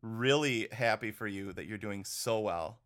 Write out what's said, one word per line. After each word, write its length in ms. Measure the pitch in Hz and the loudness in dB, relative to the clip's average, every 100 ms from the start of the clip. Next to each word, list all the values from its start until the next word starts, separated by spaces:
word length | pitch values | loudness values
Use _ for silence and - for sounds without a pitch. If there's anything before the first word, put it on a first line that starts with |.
really 680 | 113 113 127 143 147 117 107 | -8 0 4 6 6 2 0
happy 400 | 113 117 110 113 | 0 2 2 0
for 160 | 107 110 | -4 -4
you 240 | 98 98 | -4 -6
that 120 | 90 82 | -8 -8
you're 120 | 107 | -6
doing 280 | 104 101 92 | -6 -6 -6
so 340 | - 123 110 | -4 0 2
well. 400 | 104 85 80 - | 2 -2 -4 -8